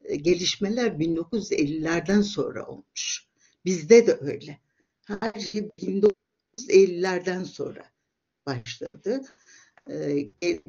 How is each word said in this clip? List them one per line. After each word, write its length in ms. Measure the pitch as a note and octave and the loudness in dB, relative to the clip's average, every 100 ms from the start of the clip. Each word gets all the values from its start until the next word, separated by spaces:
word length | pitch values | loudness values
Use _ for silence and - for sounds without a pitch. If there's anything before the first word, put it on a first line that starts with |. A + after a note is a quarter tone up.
e, 120 | - D3 | -6 -2
gelişmeler 840 | D3+ F3 F3+ - G3+ A#3+ A#3 D3+ | 0 0 0 -2 -2 0 -2 0
bin 160 | E3 E3 | -2 -2
dokuz 360 | E3+ A3+ - | -2 -4 -2
yüz 80 | - | 0
ellilerden 640 | C#3+ D#3 D#3 E3+ E3+ G#3 | 0 -2 -2 -2 2 2
sonra 460 | G3+ D#3+ - G#2+ - | 2 -2 -6 -6 -12
olmuş. 600 | - - - - - _ _ _ _ F3+ | -16 -14 -10 -8 -8 _ _ _ _ -4
Bizde 420 | F3+ D3+ A#3 G3+ | -2 8 8 8
de 100 | D3 | 2
öyle. 380 | C#3 A2+ D3 D3 _ _ _ _ - | -2 -8 -10 -18 _ _ _ _ -12
Her 340 | G#3 A3 G#3+ | -8 -8 -8
şey 300 | F#3+ G#3 G3+ - | -8 -8 -8 -8
bin 200 | F#3 G3 | -6 2
dokuz 160 | G#3 - _ _ _ - | 2 0 _ _ _ -16
yüz 100 | - | 4
ellilerden 720 | F#3+ F#3+ F3 F#3 F3+ F3+ F3+ | 6 6 4 -2 -2 -4 -6
sonra 420 | D#3+ - - - - _ _ _ _ _ - | -8 -10 -10 -10 -20 _ _ _ _ _ -8
başladı. 760 | B2 - - - - G3 C4+ C4+ _ _ - _ _ - | -8 -8 -12 -12 -10 -6 -4 -6 _ _ -20 _ _ -12
E, 60 | D3+ D3+ C#3+ G#2 - | -8 -4 -4 -4 -6
e, 160 | F3 E3+ | -4 -4